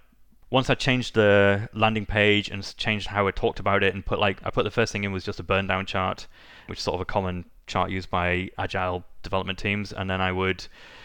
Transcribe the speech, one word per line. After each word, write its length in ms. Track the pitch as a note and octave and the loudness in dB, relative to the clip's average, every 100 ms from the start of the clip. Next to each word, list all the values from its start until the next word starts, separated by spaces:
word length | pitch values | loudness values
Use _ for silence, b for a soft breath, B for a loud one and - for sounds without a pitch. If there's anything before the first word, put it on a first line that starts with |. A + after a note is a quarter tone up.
| _ _ - _ - | _ _ -20 _ 0
once 180 | B2+ B2+ | 2 2
I 60 | C3 | 0
changed 380 | - B2+ A#2 A2+ | 2 0 0 4
the 540 | G#2 G2+ G2+ G2+ G#2+ | 6 8 6 4 0
landing 320 | G#2+ A2 A2 G2+ | 0 0 0 0
page 440 | G#2+ G#2 G#2 G2+ | 4 4 4 0
and 100 | G2+ | -8
s-, 140 | G2 | -10
changed 340 | - - G#2+ F#2+ | -6 -2 -2 -2
how 200 | G2+ G2 | 0 0
I 40 | |
talked 280 | - A2+ - | 2 -2 0
about 240 | G2+ G2+ | 0 2
it 100 | G2 F#2+ | 2 0
and 100 | - | -2
put, 140 | G#2 | 0
like, 200 | G#2 F#2+ | 2 0
I 60 | F#2+ | -4
put 140 | - G2+ | -2 -2
the 60 | |
first 200 | - A2 | 0 -2
thing 120 | G#2+ | 0
in 80 | G2+ | -4
was 120 | F#2+ | -4
just 160 | F#2+ - | -6 -8
a 40 | |
burn 220 | F2 G2 F#2+ | 0 0 0
down 180 | F#2+ F#2+ | -2 -2
chart, 400 | G2 F#2 - - B B B B | -2 -2 -4 -10 B B B B
which 120 | - | -6
is 40 | |
sort 120 | - F2+ | -4 -2
of 60 | |
a 40 | F#2 | 0
common 400 | G#2+ F#2 F2+ - - - | -2 0 -4 -8 -16 -4
chart 240 | G2+ F#2 | -2 0
used 220 | F#2+ F2+ | -2 -2
by 380 | F#2 F2 F2+ F#2 - | -2 0 0 -2 -6
agile 460 | F#2+ F#2+ F#2 F2+ - - | -6 -2 -2 -4 -8 -12
development 340 | - F#2+ F#2 F#2+ | -4 -4 -2 -4
teams. 340 | G#2 G2+ G2+ | -2 -2 -4
And 160 | - F#2+ | -6 -4
then 120 | F#2+ | -2
I 100 | F#2 | 0
would, 360 | F#2 F#2+ F#2 - B B B | 0 0 -2 -6 B B B